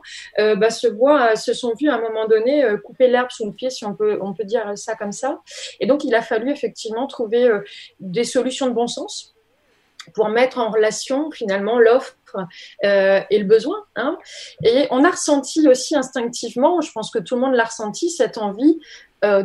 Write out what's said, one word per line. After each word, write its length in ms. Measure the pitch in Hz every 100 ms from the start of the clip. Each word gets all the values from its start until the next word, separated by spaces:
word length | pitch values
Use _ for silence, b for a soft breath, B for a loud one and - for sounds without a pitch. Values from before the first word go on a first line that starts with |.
| B B B -
euh, 160 | 214 202
bah, 140 | 226
se 180 | 233 233
voient, 480 | 208 269 294 233 214
se 160 | - 233
sont 120 | 240 220
vus 100 | 302
à 60 | 233
un 40 | 226
moment 180 | 220 220
donné, 380 | 220 240 294
euh, 120 | 240 208 -
couper 200 | - 254
l'herbe 180 | 247 247
sous 160 | - 208
le 60 |
pied, 180 | - 254
si 140 | 254
on 100 | 214
peut, 240 | 190 214 208
on 120 | 196
peut 160 | 190 196
dire 120 | 233 208
ça 220 | 202 - 220
comme 120 | 208
ça. 180 | - 262 359 _ B B B
Et 80 | 208
donc, 160 | 294
il 120 | 269 226
a 60 |
fallu 280 | - 226 247
effectivement 560 | 285 226 - 220 220 262
trouver, 380 | - 220 240
euh, 160 | 247 202 202 B B _
des 240 | 190 190 240 262
solutions 300 | 254 254 254
de 80 | 226
bon 80 | 240
sens 460 | - 403 - - _ _ _ _ _ _ _ -
pour 140 | 202 214 226
mettre 180 | 254 254
en 100 | 220 220
relation 540 | 214 214 - 269 311
finalement 480 | - 208 196 202 240
l'offre, 380 | 226 262 - _ _ 196 175 B B B
euh, 360 | 202 196 196 196 -
et 60 | 208
le 100 | 196
besoin, 240 | 220 269 415 -
hein. 220 | - 262 359 B B B B
Et 240 | 208 254 285
on 140 | 254
a 60 | 339
ressenti 580 | - - 277 - 320 302
aussi 260 | 254 -
instinctivement, 840 | 294 254 262 233 - 233 240 302 349
je 100 | 311
pense 200 | 220 208
que 60 | 226 170
tout 80 | 247
le 60 |
monde 120 | 269
l'a 140 | 247 226
ressenti, 360 | - 214 208 339
cette 280 | - 226 226
envie, 420 | 208 202 294 330 B B B -
euh, 180 | 208 196